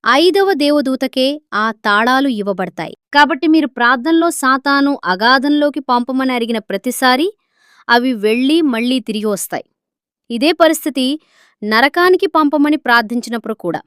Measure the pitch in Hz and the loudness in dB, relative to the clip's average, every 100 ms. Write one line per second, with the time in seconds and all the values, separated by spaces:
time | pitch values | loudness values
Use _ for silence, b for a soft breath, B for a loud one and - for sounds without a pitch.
0 | 220 262 349 392 392 320 294 294 262 262 | 2 2 4 2 0 2 2 2 0 -2
1 | 262 262 262 302 _ 202 220 220 214 208 | -4 -2 -2 -4 _ -4 -4 -2 0 2
2 | 233 262 277 220 202 190 180 - 160 - | 2 2 0 -2 -4 -4 -6 -8 -12 -12
3 | _ 294 285 302 330 320 294 - 240 254 | _ 2 2 2 2 2 2 0 0 0
4 | 262 330 339 330 262 262 285 277 277 277 | 2 2 0 0 0 0 2 2 2 0
5 | 170 185 226 262 285 294 294 285 262 247 | -4 0 2 2 2 2 0 -2 -2 -2
6 | 240 262 262 247 226 226 - 196 254 240 | 0 -2 -2 -2 -4 -6 -6 -6 -6 -2
7 | 262 254 359 - b b b b b 240 | 0 2 -2 -6 b b b b b 0
8 | 262 226 208 233 262 320 311 226 240 262 | 2 -2 0 0 0 2 0 0 -2 -2
9 | 220 214 214 196 - - - _ _ _ | -4 -4 -4 -4 -6 -10 -12 _ _ _
10 | _ _ _ 233 285 349 330 320 311 269 | _ _ _ 0 0 4 2 2 -4 -4
11 | 254 302 b b b b 208 220 277 349 | -4 -4 b b b b -4 0 0 2
12 | 359 370 381 320 294 302 294 302 262 233 | 2 2 0 0 0 2 0 0 0 0
13 | 214 240 226 233 220 220 175 156 | 0 -6 -6 -8 -8 -8 -6 -8